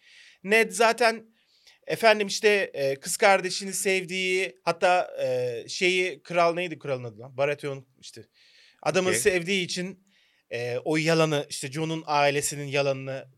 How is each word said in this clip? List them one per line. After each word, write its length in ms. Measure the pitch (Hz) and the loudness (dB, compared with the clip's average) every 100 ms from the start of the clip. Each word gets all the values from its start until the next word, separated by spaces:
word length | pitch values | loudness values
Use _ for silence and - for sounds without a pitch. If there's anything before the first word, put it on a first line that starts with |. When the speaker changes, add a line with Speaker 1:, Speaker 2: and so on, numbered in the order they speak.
| _ - - _ | _ -20 -20 _
Speaker 1:
Ned 280 | 190 226 220 | 0 2 2
zaten 540 | 185 226 226 233 226 220 _ _ _ _ _ - | 2 2 4 2 0 -12 _ _ _ _ _ -8
efendim 400 | 160 226 214 196 | 2 4 4 0
işte, 220 | 196 208 202 185 | 0 2 2 0
e, 220 | - 135 | -2 -2
kız 220 | 135 180 - | -2 -6 2
kardeşini 560 | 208 190 180 180 196 | 4 4 2 -6 -8
sevdiği 840 | 185 202 190 170 185 185 185 180 - | -4 0 -2 -2 -4 0 0 -2 -4
hatta, 520 | - 170 185 180 - - | -4 2 4 4 0 -4
e, 400 | 135 127 123 117 - | -2 -2 -4 -6 -10
şeyi 560 | - 180 185 180 147 | -2 0 2 -2 -4
kral 300 | - 175 170 | -4 2 2
neydi 260 | 170 180 143 | 2 -4 -6
kralın 240 | 143 127 | -6 -6
adı 160 | 120 104 | -6 -14
lan? 180 | 127 131 | -12 -2
Baratheon 480 | 143 147 143 135 131 _ | -2 -2 -8 -10 -16 _
işte. 220 | - 113 - _ _ _ _ _ | -20 -20 -20 _ _ _ _ _
Adamı 280 | - 185 185 | 0 0 0
Speaker 2:
Okey. 100 | - | 2
Speaker 1:
sevdiği 460 | 208 180 170 196 | 2 0 0 -2
için, 420 | 175 180 180 196 _ _ _ _ - | -2 -6 -10 -12 _ _ _ _ -12
e, 280 | 117 120 123 | -8 -6 -4
o 200 | 160 156 | -2 0
yalanı 480 | 156 165 156 147 - | 2 4 2 0 -4
işte 220 | - 139 | -10 -8
Jon'un 320 | 143 160 160 | -6 -6 -6
ailesinin 600 | 156 147 143 143 143 143 | -2 2 4 2 -4 -6
yalanını 640 | 143 143 139 135 135 131 - | -4 -2 -2 -2 -6 -12 -14